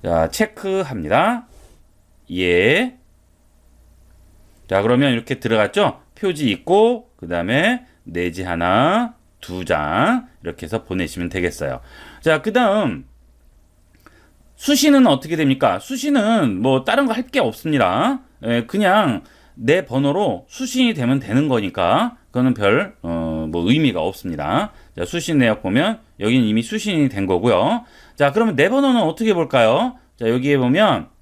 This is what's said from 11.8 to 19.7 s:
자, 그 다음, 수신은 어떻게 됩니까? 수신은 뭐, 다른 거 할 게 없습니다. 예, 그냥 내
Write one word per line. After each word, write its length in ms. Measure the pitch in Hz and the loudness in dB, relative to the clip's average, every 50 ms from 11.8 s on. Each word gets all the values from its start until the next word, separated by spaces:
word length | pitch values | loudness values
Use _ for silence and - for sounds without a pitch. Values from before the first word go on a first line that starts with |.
| - - - - - - - - | -12 -18 -20 -20 -20 -20 -20 -6
자, 220 | - 160 160 151 - | -2 0 0 0 -2
그 100 | 214 196 | -2 0
다음, 540 | 247 247 208 196 214 202 139 90 73 131 - _ _ _ _ _ _ _ _ _ _ _ _ _ _ _ _ _ _ _ - _ _ _ _ _ _ _ _ _ | 0 2 2 2 0 0 -2 -4 -6 -12 -20 _ _ _ _ _ _ _ _ _ _ _ _ _ _ _ _ _ _ _ -20 _ _ _ _ _ _ _ _ _
수신은 500 | _ - - 294 277 269 302 285 269 254 | _ -2 0 0 4 4 6 6 6 6
어떻게 300 | 214 143 131 - 151 170 | 6 4 2 0 -6 -2
됩니까? 420 | 156 156 139 135 - - 113 90 95 | 0 2 2 2 2 2 2 2 0
수신은 840 | - - 262 247 - 294 285 262 202 214 233 220 160 120 98 90 | -4 -8 -10 -6 -2 0 0 0 2 2 2 2 2 0 -2 0
뭐, 240 | 107 135 135 131 127 | 0 2 2 2 0
다른 220 | - 214 269 285 | 0 0 0 0
거 80 | 254 220 | 0 -2
할 160 | 226 254 - | -4 -6 -4
게 100 | - 277 | -2 -2
없습니다. 800 | 180 226 220 - - 165 151 135 107 90 90 113 170 240 277 262 - _ _ _ - | -2 -2 -4 -6 -4 -2 0 2 2 2 2 0 0 0 -2 -4 -8 _ _ _ -4
예, 220 | 113 117 120 117 | -2 -2 -2 -2
그냥 580 | - - 196 214 185 185 214 208 151 113 95 - - - _ _ _ _ | -2 -2 0 2 4 4 4 2 2 -2 -4 -6 -12 -20 _ _ _ _
내 320 | - 113 117 | -6 0 0